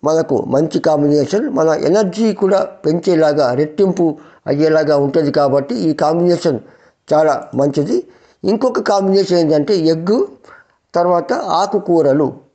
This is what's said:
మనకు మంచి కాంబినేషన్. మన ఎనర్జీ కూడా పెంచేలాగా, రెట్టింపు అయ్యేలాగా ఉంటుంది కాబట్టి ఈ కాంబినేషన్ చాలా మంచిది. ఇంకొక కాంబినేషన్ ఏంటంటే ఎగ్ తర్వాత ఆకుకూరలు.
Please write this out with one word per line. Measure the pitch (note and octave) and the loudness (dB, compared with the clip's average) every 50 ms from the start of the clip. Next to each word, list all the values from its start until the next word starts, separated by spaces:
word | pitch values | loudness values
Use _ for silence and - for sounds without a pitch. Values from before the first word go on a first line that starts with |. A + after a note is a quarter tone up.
| - | 0
మనకు | D3+ D#3+ D#3+ D#3 - D3 A2 | 0 0 0 0 0 -2 -2
మంచి | - - C3 C3+ D#3+ D#3 - - | -2 0 0 0 0 0 -2 -2
కాంబినేషన్. | - E3 D#3 D3 C#3+ D3 D3 D3 C#3 - - G#3 C4+ C#4+ | 0 0 0 2 2 2 2 2 0 0 -2 -2 -2 -2
మన | - - D#3 D#3+ | -2 0 0 0
ఎనర్జీ | D#3 - - D3 F3 G#3+ A3 F#3 E3+ G3+ A3+ A3 | 0 0 0 0 2 2 0 -2 -2 0 -2 -2
కూడా | G3 - G3+ F#3+ F#3 F#3 - - - - - | 0 0 0 0 0 0 -2 -4 -8 -6 -4
పెంచేలాగా, | D3+ D#3 F3 E3+ F#3 F3+ D#3+ D#3+ D3+ D3 D3+ C#3+ B2 | -2 -2 -2 0 0 2 2 2 2 2 2 0 0
రెట్టింపు | B2 B2+ D#3 D3+ D3+ - G3 F#3+ F3 F#3 F3 D#3+ D3 - - - - _ _ | 0 0 -2 -4 0 0 0 0 2 0 0 -2 -2 -4 -14 -20 -20 _ _
అయ్యేలాగా | - C#3 C#3+ D#3 D#3 D#3+ D#3+ D#3 D3 D3+ | -4 -2 0 2 2 2 2 2 2 2
ఉంటుంది | C#3+ C#3 C#3 C3+ E3 D3+ C#3 | 0 0 0 0 0 0 0
కాబట్టి | - D3+ C#3+ - C#3 C#3+ C3+ - A#3+ | 0 0 0 2 0 0 -2 -2 -6
ఈ | A#3 - D#3+ | -2 -2 -2
కాంబినేషన్ | D3+ - D#3 D3+ D#3+ E3+ F3 F3 F3 E3+ - E3+ C#3 A2 - - - _ _ _ _ _ _ - | -2 0 0 0 0 2 2 2 0 0 0 -2 -2 -2 -6 -12 -20 _ _ _ _ _ _ -2
చాలా | D3 D3+ D#3 D#3 C#3 A#2+ - - - | 0 2 2 2 0 -2 -6 -8 -4
మంచిది. | B2 C#3 - - D#3 C#3+ F3 B3 F#4 - - - _ _ _ _ _ - | -2 -2 0 0 -2 -2 -2 -2 -4 -4 -6 -20 _ _ _ _ _ -4
ఇంకొక | F#3+ G#3+ A3 C4+ C4 B3+ - | -2 -2 0 0 -2 -2 -2
కాంబినేషన్ | G#3+ - G3+ G3 F#3+ F#3+ F#3+ G3 F#3+ F#3 F3+ F3 | -2 0 0 0 2 2 2 2 2 2 2 2
ఏంటంటే | E3 D3+ D#3 D3+ C#3+ C#3 G#3+ | 2 2 2 0 2 0 0
ఎగ్ | F#3 D#3+ D#3+ E3 D#3+ E3 F3+ G#3+ B3+ G4+ - - - _ - - - - _ _ _ _ _ - | 0 2 0 0 0 0 -2 0 0 0 -4 -6 -20 _ -20 -20 -20 -20 _ _ _ _ _ -2
తర్వాత | E3+ F3 F3 F3+ F3 F3 - | 0 0 2 0 0 0 -2
ఆకుకూరలు. | A#3+ A#3 - F#3+ E3 E3+ G3 G3 G#3 G3+ F#3+ - E3+ E3 D#3 C#3+ C3 D3 D3+ - D3 - _ _ _ | -6 -6 -4 -2 -2 -2 -2 0 -2 -4 0 2 2 2 4 2 2 2 0 -2 -4 -10 _ _ _